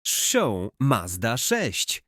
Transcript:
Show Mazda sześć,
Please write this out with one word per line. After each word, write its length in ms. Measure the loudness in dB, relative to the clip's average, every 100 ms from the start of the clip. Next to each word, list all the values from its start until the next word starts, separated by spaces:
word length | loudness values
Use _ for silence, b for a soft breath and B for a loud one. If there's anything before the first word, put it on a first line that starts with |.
| -4
Show 640 | 0 2 4 2 0 -4 0
Mazda 580 | 0 0 -2 -2 -2 0
sześć, 680 | 0 0 0 -2 -4 -6